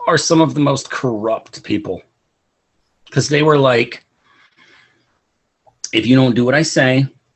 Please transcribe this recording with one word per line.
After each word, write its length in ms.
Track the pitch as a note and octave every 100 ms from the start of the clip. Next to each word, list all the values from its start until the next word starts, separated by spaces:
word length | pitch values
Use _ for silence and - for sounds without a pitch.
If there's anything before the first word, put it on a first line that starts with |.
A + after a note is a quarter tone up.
| A#4+
are 100 | D#3+
some 240 | - E3
of 120 | D#3
the 60 | C3
most 300 | C#3+ C3+ -
corrupt 760 | - C3 A2 A2 A2 - -
people. 380 | - G#2 G#2 F2 - _ _ _ _ _ _ _ _ _ _
'Cause 180 | - C3
they 140 | D3
were 140 | D3+ D3
like, 460 | C3+ A#2+ A#2+ - _ _ _ _ _ _ _ _ _ _ _ _ _ _ _ _ _ _ -
"If 160 | A2+ A2
you 80 | C3
don't 200 | C3 A2+
do 100 | B2
what 100 | C#3
I 60 |
say, 440 | D#3+ - C3 C3 C3+ - _